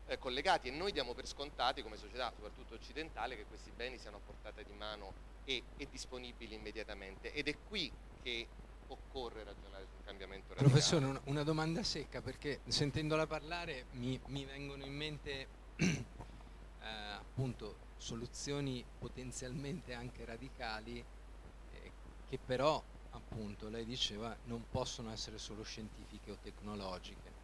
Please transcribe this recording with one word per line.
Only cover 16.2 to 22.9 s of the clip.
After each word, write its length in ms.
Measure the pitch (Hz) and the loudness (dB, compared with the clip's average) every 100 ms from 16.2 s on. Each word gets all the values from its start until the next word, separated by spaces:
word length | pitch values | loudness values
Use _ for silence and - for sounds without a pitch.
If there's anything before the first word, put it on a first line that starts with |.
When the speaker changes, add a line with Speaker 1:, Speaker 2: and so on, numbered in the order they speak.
| - - - - - - | -10 -10 -12 -12 -12 -8
Speaker 2:
appunto, 1040 | 110 110 104 101 - - 131 107 107 92 - - | -6 -4 -4 -6 -4 0 0 0 -6 -8 -12 -8
soluzioni 880 | - 117 120 - 143 143 139 123 - - | -4 -4 -4 -4 0 2 2 0 -4 -8
potenzialmente 960 | 123 - 127 - 127 131 139 151 127 | -8 -6 -6 -4 -2 -2 -2 -2 -4
anche 300 | 123 123 117 | -4 -4 -6
radicali, 760 | 113 113 135 - 117 110 110 120 113 - - - - - - | -6 -6 -6 -4 -2 -2 -2 -6 -6 -12 -12 -12 -12 -12 -12
eh, 200 | - - - - - - | -12 -12 -12 -12 -12 -4
che 100 | 135 | -2
però, 420 | - 127 147 143 - | 2 6 8 6 2